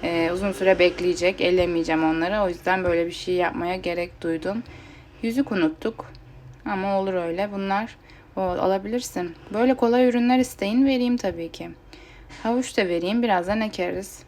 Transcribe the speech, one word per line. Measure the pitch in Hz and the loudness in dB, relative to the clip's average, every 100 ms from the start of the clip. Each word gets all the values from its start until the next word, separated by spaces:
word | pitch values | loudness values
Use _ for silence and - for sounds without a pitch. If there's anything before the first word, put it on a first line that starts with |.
e, | 170 170 165 | -2 0 0
uzun | 180 202 | 0 -2
süre | 185 190 180 | 2 4 6
bekleyecek. | 180 - 180 170 175 190 | 6 4 -2 2 0 2
Ellemeyeceğim | 180 180 175 170 160 156 | 2 4 2 0 0 2
onları. | 160 160 170 214 | 2 2 0 0
O | 190 | 0
yüzden | 170 - 185 | -2 -2 0
böyle | 180 170 170 | 2 0 0
bir | |
şey | - - 180 | -4 -4 0
yapmaya | 170 - 175 185 | 0 -2 -6 -4
gerek | 180 175 170 - | -4 -4 -6 -6
duydum. | 170 165 170 214 - - - - - - | -4 -4 -4 -6 -8 -18 -20 -20 -20 -6
Yüzük | 226 240 277 | -4 -2 0
unuttuk. | 196 156 311 220 226 - - - - - - - | 2 0 0 -6 -6 -16 -16 -20 -20 -20 -14 -6
Ama | 196 196 196 | -4 0 0
olur | 190 | 0
öyle. | 185 170 170 208 | -2 -2 -4 -4
Bunlar | 202 196 196 226 - - - - - | -4 -2 -2 -2 -12 -20 -20 -12 -4
o, | |
alabilirsin. | 190 180 185 190 196 240 - - 175 165 - | -2 0 2 0 -2 -6 -4 -6 -8 -8 -8
Böyle | 208 247 | 2 2
kolay | 254 233 247 254 | 4 4 6 4
ürünler | 240 240 254 | 4 4 4
isteyin, | 247 - 196 233 269 | 2 -2 0 4 4
vereyim | 262 247 240 | 4 2 0
tabii | 196 170 165 | -2 -4 -10
ki. | - 170 - - - - - - - | -10 -14 -14 -20 -20 -20 -20 -20 -6
Havuç | 220 240 254 - | -2 -2 0 -2
da | 190 | 0
vereyim. | 170 175 233 | 0 0 0
Birazdan | 240 185 175 214 | 2 2 2 -2
ekeriz. | 214 208 175 180 202 - | -2 -4 -4 -4 -10 -16